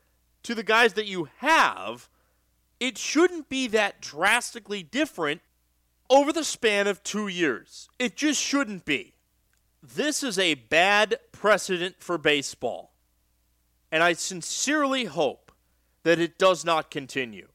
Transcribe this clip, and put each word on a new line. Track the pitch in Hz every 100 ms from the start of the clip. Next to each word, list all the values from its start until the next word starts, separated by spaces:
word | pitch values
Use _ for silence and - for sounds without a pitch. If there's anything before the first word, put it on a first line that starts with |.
| _ _ _ _
to | - 233
the |
guys | 208 220 240
that | 220 214
you | 185 151 -
have, | 262 320 196 92 95 120 - _ _ _ _ _ _ _
it | 247 220
shouldn't | - 285 359 349 285
be | 262 254
that | 214 202 -
drastically | - 143 190 233 - 240 202 202
different | 160 240 302 - 151 160 _ _ _ _ _ _ -
over | 277 285
the | 320
span | 302 - 226 202 202
of | 196
two | - 202 208
years. | 180 165 107 - - - -
It | 247 -
just | 302 269
shouldn't | - 277 220 196 -
be. | 135 - _ _ _ _ _ _ _
This | 143 127 285 294
is | 277 185
a | 185 147
bad | 117 156 185 208 214 196 -
precedent | - 202 185 - 180 180 -
for | - 170
baseball. | 151 147 135 - 123 87 92 _ _ _ _ _ _ _ _ _ _
And | 160
I | 170
sincerely | 170 - 185 - - - 311 277 262 226
hope | 151 147 - _ _ _ _ _ _
that | 160 165
it | 170 -
does | 190 170 160
not | 165 151
continue. | 147 135 139 127 101 -